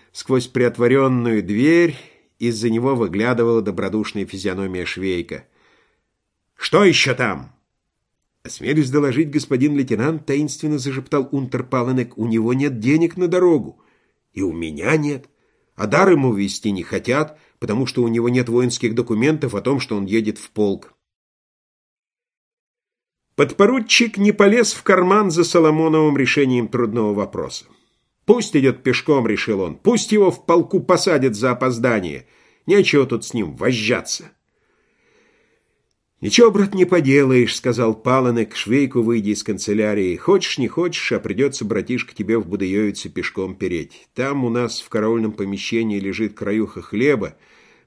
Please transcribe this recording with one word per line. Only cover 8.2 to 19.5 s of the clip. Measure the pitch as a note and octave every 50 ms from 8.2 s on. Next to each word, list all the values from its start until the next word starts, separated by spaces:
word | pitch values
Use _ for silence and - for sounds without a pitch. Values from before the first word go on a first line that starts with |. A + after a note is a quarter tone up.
| _ _ _ _ -
"Осмелюсь | A#2+ - - - A2 D3 D#3 D3 B2+
доложить, | C3 D3 D3 C#3 A#2+ C3+ E3 D3+
господин | C#3+ D3+ - - C#3+ B2 C3 D3+ D3
лейтенант", | C#3 C3+ B2 A#2 G2+ A#2 D3 D#3+ D#3 D#3
таинственно | - C#3 C#3+ D3+ D3 C#3+ - - D3+ D3+ C#3+
зашептал | B2 C#3 C3 C3+ C3+ - - C#3+ C3+ C3+ -
унтер | C#3 C3+ B2 B2+ B2+ B2
Паланек, | - - B2+ A#2+ B2 C3 B2+ A#2+ A#2+ -
"у | - A2
него | A#2 A2+ A2+ A2 A2+ B2+
нет | C3 C#3+ D3 C3+ A2+
денег | G#2 B2+ D3 D#3+ E3+ E3 E3
на | F3+ F3+
дорогу. | E3+ F3 F3+ F3+ F3+ E3 C3+ G#2+ - - _ _ _ _ _ _ _ _ _ _ _ _
И | F2 G2
у | F2+ D#2+
меня | E2+ E2 D#2+ D2+ D2 E2+ A#2 D#3
нет. | D#3 D3 D3 C#3+ B2+ - _ _ _ _ _ _ _ _ _ _
А | - G#2 G#2+
дар | G#2+ D#3 F#3+ G3
ему | F3+ D3 C3+ B2+ A2+
везти | G2 G2+ G2 - - - A2
не | G2+ F#2 E2
хотят, | - A2+ F#2+ - - B2 C#3+ D#3 D#3 - _ _ _ _ _
потому | - F2+ G#2 B2 C3+
что | - - B2 A#2+
у | A#2
него | A2+ A#2 A#2 B2
нет | B2 B2+ B2 B2
воинских | A#2 B2 B2+ B2 A#2 - - A2+ G#2+
документов | A#2+ A#2 - A2+ G#2 A#2+ D3 D#3 D3+ D3+ B2